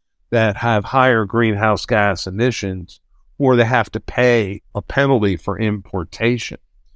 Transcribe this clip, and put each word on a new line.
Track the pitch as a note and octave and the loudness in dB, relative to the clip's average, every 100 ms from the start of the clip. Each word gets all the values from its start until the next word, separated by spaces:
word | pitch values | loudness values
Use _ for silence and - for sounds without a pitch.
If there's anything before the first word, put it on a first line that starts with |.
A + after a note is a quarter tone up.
| _ _ - | _ _ -4
that | A#2 A2 G2 | 0 0 0
have | A#2 A2 | 0 0
higher | G2+ C3 C3 A#2 | 0 2 2 2
greenhouse | G#2 A#2 A2+ G2+ A2 G#2 - | 0 0 0 2 0 0 0
gas | A2+ G2+ F2+ - | 0 0 -2 -6
emissions, | F#2+ B2 A#2 G2 F#2 F2+ - _ _ _ - | -2 -2 -2 -6 -6 -10 -20 _ _ _ -2
or | C#3 B2 | 2 4
they | |
have | A2+ B2 G#2+ | 4 2 0
to | - | -6
pay | - - B2 A#2+ G2 G2 _ | -6 0 2 2 0 -6 _
a | - | -10
penalty | - - C#3 C3 G#2 F2+ | -6 -2 2 2 2 -2
for | - F#2 | -4 -2
importation. | A2 G#2 - F#2+ D#2 - A#2 B2 - - _ _ _ | -2 -4 -6 -8 -8 -4 -2 -2 -6 -14 _ _ _